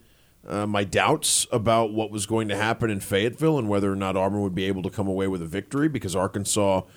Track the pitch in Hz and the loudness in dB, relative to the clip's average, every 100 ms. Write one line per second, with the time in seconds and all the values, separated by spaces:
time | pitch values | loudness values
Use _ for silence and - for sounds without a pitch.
0 | _ _ _ _ - 98 104 104 98 98 | _ _ _ _ -8 -4 -2 -2 0 2
1 | 98 151 - - - 123 107 113 113 107 | 2 2 2 0 0 0 2 2 2 -2
2 | 107 104 101 113 107 98 110 117 117 98 | -4 -4 -2 0 0 0 0 0 -2 -2
3 | - 98 117 120 160 151 107 101 101 98 | 0 0 0 0 2 2 2 2 2 0
4 | 98 95 98 101 101 90 95 95 92 - | 0 0 0 0 -2 0 -2 -2 -4 -4
5 | 98 95 95 92 82 95 - 139 156 131 | -2 0 0 -2 -4 -6 -4 0 0 0
6 | 101 92 95 104 98 107 101 95 - | -2 0 0 -2 -2 2 2 2 -2